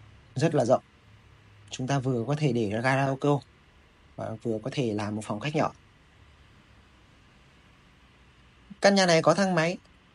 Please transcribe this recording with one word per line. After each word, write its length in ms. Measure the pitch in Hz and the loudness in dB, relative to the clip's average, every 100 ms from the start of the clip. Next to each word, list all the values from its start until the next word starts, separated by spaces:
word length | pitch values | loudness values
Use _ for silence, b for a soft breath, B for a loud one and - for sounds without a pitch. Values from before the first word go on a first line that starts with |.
| - - - | -20 -20 -14
rất 200 | - 156 | -2 0
là 100 | 147 | 2
rộng. 180 | 123 127 - _ - - - - - - - | 2 2 0 _ -20 -20 -20 -20 -20 -20 -16
Chúng 160 | - 131 | -8 -2
ta 120 | 139 | -2
vừa 260 | 127 123 113 | 0 -2 -2
có 80 | 143 | -2
thể 140 | 151 | 0
để 280 | 117 104 110 | 0 0 -2
gara 240 | 131 135 139 | 0 0 0
ô 120 | 135 | 0
tô 220 | 143 143 - - _ _ _ _ _ - | 0 0 -2 -20 _ _ _ _ _ -12
và 200 | 107 110 | -10 -8
vừa 160 | 120 107 | -6 -6
có 80 | 135 | -6
thể 220 | 147 120 | -4 -2
làm 220 | 104 104 107 | -2 -4 -6
một 60 | |
phòng 160 | - 107 | -8 -8
khách 160 | 151 151 | -4 -2
nhỏ. 160 | 110 - - _ _ _ - - - - - - - - - - _ _ - - - - _ _ - _ - _ - - - - | -2 -4 -18 _ _ _ -20 -20 -20 -20 -20 -20 -20 -20 -20 -20 _ _ -20 -20 -20 -20 _ _ -20 _ -20 _ -20 -20 -20 0
Căn 140 | 196 | 2
nhà 120 | 196 185 | 4 4
này 160 | 165 | 4
có 120 | 160 | 4
thang 200 | 170 190 | 2 2
máy, 240 | 175 160 185 - _ _ | 0 0 -4 -12 _ _